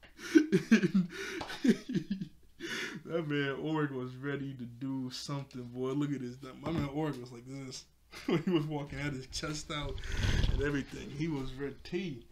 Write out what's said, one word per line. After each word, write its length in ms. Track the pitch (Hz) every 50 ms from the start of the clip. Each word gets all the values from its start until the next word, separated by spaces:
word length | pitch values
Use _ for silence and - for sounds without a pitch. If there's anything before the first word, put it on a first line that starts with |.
<laughs> 3000 | - - - - - - - 311 302 - - 180 - - 226 214 - 175 - 202 175 175 - - - - - 339 - - - - - 277 - - - - 254 208 151 - 202 190 196 - - - - - - - 175 - - - - - - 170 -
That 200 | - 156 170 170
man 260 | 147 147 147 143 139 139 127
Org 300 | 139 151 156 156 151 143
was 240 | 135 131 127 127 127
ready 380 | 127 131 143 143 139 139 139 135
to 100 | 127 123
do 460 | 117 120 117 131 135 135 135 131 127
something, 520 | 127 - - - 143 139 135 131 - 131 127
boy. 260 | 120 120 123 127 131
Look 200 | 135 143 147 143
at 80 | 143 127
this. 160 | 127 123 123
That, 240 | 131 135 131 127 127
my 100 | 131 151
man 180 | 165 165 147 143
Org 240 | 139 147 156 156 139
was 160 | 127 120 123
like 120 | 127 120 120
this 380 | 131 135 139 135 127 127 - - - _ _ _
<laughs> 220 | _ - - -
when 160 | - - 165
he 80 | 156 -
was 140 | 185 165 147
walking, 320 | 151 156 147 143 143 139 135
had 160 | 139 147 143
his 120 | 127 131 -
chest 420 | - - - 156 151 151 - -
out 240 | 160 147 147 143 - - - - - - - - - - 135 -
and 100 | - -
everything. 480 | 135 147 147 143 131 - - 139 127 202
He 160 | 131 139 156 170
was 240 | 156 139 131 127 127
ready. 680 | 131 143 139 123 - - - - 180 196 185 143 117 - -